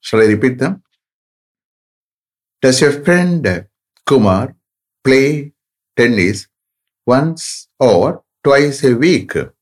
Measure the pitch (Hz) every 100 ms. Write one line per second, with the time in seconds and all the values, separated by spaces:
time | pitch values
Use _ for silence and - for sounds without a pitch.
0 | - 110 110 104 131 123 95 190 _ _
1 | _ _ _ _ _ _ _ _ _ _
2 | _ _ _ _ _ _ 135 127 147 143
3 | 143 175 175 175 113 87 95 _ _ _
4 | - 135 104 95 135 - _ _ _ _
5 | 135 131 135 151 143 _ _ _ _ -
6 | 120 110 90 101 - _ _ _ _ _
7 | - 127 160 160 - - - _ 127 92
8 | 120 170 _ _ 143 139 147 139 135 117
9 | 156 151 - - 65 _